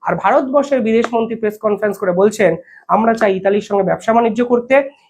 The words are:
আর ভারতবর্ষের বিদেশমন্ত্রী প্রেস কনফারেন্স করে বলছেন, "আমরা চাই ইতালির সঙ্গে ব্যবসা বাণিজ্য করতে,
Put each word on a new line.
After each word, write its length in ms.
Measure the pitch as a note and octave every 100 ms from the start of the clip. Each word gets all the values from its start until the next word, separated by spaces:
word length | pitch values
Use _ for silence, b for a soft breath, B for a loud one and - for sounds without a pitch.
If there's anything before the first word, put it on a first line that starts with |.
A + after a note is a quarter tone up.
আর 140 | - F3
ভারতবর্ষের 640 | G3 C4 C4+ C#4+ C#4+ C4+
বিদেশমন্ত্রী 540 | A3 A3+ A3+ A#3 A3+ A3+
প্রেস 220 | G#3+ G#3
কনফারেন্স 400 | G#3+ G3+ G#3+ G3
করে 140 | F#3+
বলছেন, 440 | F3 G3+ G#3 F#3+ D#3+ B B B
"আমরা 260 | F#3 A3+
চাই 240 | A3+ A3 F#3+
ইতালির 240 | G3 G#3
সঙ্গে 220 | G3 G3+
ব্যবসা 300 | F#3+ D#3+ -
বাণিজ্য 320 | A3+ A#3 A3 A#3+
করতে, 440 | A#3+ A#3+ C4+ C#4 B B